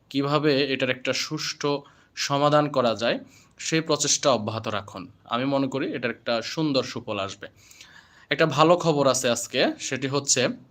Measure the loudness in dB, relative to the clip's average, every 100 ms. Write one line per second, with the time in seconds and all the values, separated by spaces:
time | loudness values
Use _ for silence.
0 | -8 -2 0 2 4 2 2 0 -2 -2
1 | -2 -4 -4 -6 -6 -4 -4 -4 -8 _
2 | _ -8 -2 2 4 4 4 2 2 2
3 | 0 -2 -6 -20 _ -12 -4 -2 0 0
4 | 0 2 2 2 0 -6 -6 -6 -8 -14
5 | -16 -16 -6 -4 0 0 0 -2 -4 -4
6 | -6 -6 -4 -4 -4 -2 0 0 -2 -6
7 | -8 -6 -6 -8 -16 _ -20 -20 -20 -20
8 | -20 -14 -4 0 2 6 6 6 4 2
9 | 2 2 0 -2 -2 0 0 -2 -6 -4
10 | -2 -2 0 0 0 -2 -14